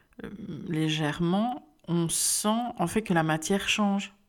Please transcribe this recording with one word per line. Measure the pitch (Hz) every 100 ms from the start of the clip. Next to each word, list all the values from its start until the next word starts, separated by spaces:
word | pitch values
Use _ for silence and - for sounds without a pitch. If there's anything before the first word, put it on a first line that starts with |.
| _ -
euh, | - 196 - 151 -
légèrement, | 156 156 151 151 147 170 190 233 247 - _ -
on | 170 165
sent, | - - - 214 226 240 -
en | 170
fait, | 220
que | 220
la | 170
matière | 160 156 156 196 -
change. | - 208 196 - -